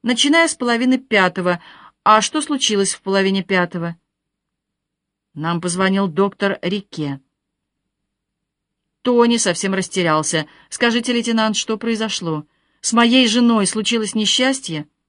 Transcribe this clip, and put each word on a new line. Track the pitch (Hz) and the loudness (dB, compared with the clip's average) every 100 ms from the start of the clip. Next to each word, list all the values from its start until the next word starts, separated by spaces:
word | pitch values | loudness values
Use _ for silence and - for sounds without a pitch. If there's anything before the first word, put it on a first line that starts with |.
начиная | 233 233 294 330 330 | -2 0 2 4 2
с | - | 0
половины | 240 233 254 262 | -2 0 2 0
пятого. | - 214 185 185 180 170 - - - _ | 0 2 2 0 -2 -2 -6 -20 -20 _
А | - 214 | 4 4
что | 214 311 | 2 -4
случилось | 302 277 - 208 196 | -4 -4 0 0 -2
в | - | -4
половине | 190 196 190 196 | -2 0 2 -2
пятого? | 185 190 175 175 170 170 _ _ _ _ _ _ _ _ _ _ _ _ _ | 0 0 0 -4 -8 -10 _ _ _ _ _ _ _ _ _ _ _ _ _
Нам | 147 160 170 | -8 -4 -4
позвонил | 180 175 190 196 196 | -4 0 0 2 0
доктор | 156 196 - 196 - | 0 -2 0 -4 -2
Рике. | - 202 - - 147 139 _ _ _ _ _ _ _ _ _ _ _ _ _ _ _ _ _ _ | -4 -6 -8 -8 -6 -8 _ _ _ _ _ _ _ _ _ _ _ _ _ _ _ _ _ _
Тони | 254 240 233 233 | 0 4 4 2
совсем | 202 170 196 | 0 -2 -2
растерялся. | 190 180 190 170 156 151 160 151 _ _ | -2 -4 -2 0 0 0 -4 -6 _ _
"Скажите, | - 240 233 233 | -2 0 0 -2
лейтенант, | 240 233 226 220 208 | -2 0 0 0 -2
что | - 220 | -4 -4
произошло? | 233 220 220 - 170 156 151 _ _ _ | -4 -4 -4 -6 -6 -6 -8 _ _ _
С | - | 0
моей | 226 240 254 240 | 2 4 4 4
женой | 233 240 226 190 | 4 4 4 0
случилось | 214 202 233 214 220 | -2 -2 -2 -2 -2
несчастье?" | 208 - 254 269 - 156 151 _ | -2 0 0 -2 -6 -8 -10 _